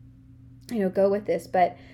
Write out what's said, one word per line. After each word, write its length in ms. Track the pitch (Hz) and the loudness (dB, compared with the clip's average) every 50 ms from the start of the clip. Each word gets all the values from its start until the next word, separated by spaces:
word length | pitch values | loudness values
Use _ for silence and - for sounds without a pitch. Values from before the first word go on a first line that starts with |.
| - - - - - - - - - - - - - - | -20 -20 -20 -20 -20 -20 -20 -20 -20 -20 -20 -20 -14 -8
you 100 | 247 220 | -4 -2
know, 80 | 190 185 | -2 -2
go 220 | 190 196 190 196 | 0 2 2 2
with 160 | 196 208 208 | 0 -2 -2
this. 200 | - 170 170 - | -4 -4 -4 -4
But, 300 | - - 185 175 170 - - - - | -2 0 2 2 2 0 -6 -20 -20